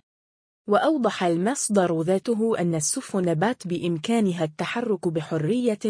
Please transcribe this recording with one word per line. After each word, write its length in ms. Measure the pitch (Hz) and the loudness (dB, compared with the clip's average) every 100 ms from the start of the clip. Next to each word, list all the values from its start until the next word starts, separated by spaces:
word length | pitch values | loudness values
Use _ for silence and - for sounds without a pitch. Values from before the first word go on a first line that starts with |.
| _ _ _ _ _ _ - | _ _ _ _ _ _ 0
وأوضح 540 | 202 285 311 226 - | 2 4 2 0 0
المصدر 800 | 180 165 196 285 - 202 175 165 | 0 2 0 -2 0 2 2 2
ذاته 580 | 160 190 - 220 226 214 | 0 0 0 0 0 0
أن 160 | 175 165 | 0 0
السفن 580 | 156 277 - 196 180 | -2 -4 -4 -2 0
بات 340 | 156 202 254 175 | 2 0 -2 -6
بإمكانها 760 | 175 175 170 156 233 202 175 | -4 -2 -2 0 2 2 0
التحرك 640 | 156 - 180 240 226 190 175 | -2 -4 -6 -4 -2 -2 -2
بحرية 720 | 160 151 160 156 240 240 214 | -2 -2 -2 0 2 0 0